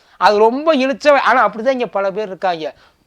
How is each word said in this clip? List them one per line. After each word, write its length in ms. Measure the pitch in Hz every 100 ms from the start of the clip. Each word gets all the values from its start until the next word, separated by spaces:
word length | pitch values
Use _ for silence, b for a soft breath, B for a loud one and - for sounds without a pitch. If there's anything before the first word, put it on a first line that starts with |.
| b b
அது 200 | 180 208
ரொம்ப 380 | 220 262 320 294
இழிச்சவன். 440 | 262 214 285 277
ஆனா 300 | - 247 208
அப்படிதான் 180 | 220 233
இங்க 180 | 262 226
பல 260 | 196 196
பேர் 160 | 190 214
இருக்காங்க. 460 | 185 190 170 151 b b b